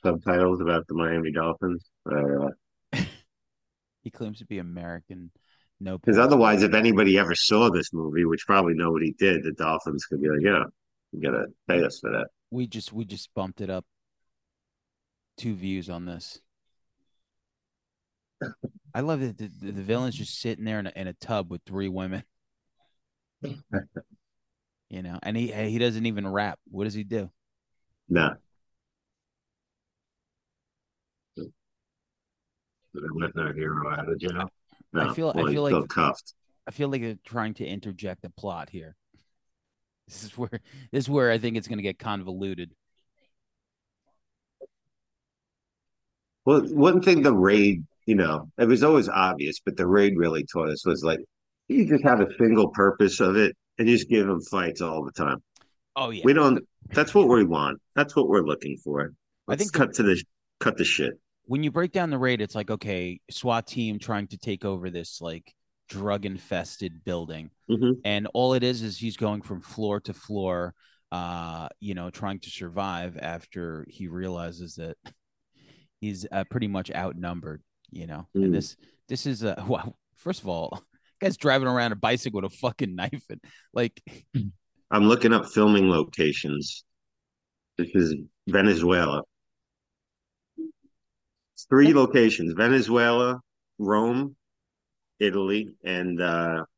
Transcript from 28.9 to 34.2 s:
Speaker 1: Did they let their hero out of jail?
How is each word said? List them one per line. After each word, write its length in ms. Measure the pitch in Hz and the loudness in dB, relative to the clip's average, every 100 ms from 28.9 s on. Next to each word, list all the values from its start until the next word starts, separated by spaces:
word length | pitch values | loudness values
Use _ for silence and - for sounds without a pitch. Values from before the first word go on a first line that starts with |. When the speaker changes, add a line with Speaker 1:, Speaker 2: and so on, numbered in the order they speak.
| _ _ _ _ _ _ _ _ _ _ _ _ _ _ _ _ _ _ _ _ _ _ _ _ - | _ _ _ _ _ _ _ _ _ _ _ _ _ _ _ _ _ _ _ _ _ _ _ _ -18
Speaker 1:
Did 140 | 85 _ _ _ _ _ _ _ _ _ _ _ _ _ _ | -18 _ _ _ _ _ _ _ _ _ _ _ _ _ _
they 60 | 73 76 78 | -14 -10 -8
let 200 | 85 82 | -8 -6
their 180 | 78 | -8
hero 360 | 73 78 78 73 | -6 -6 -6 -6
out 180 | 76 80 | -6 -6
of 100 | |
jail? 300 | 82 | -6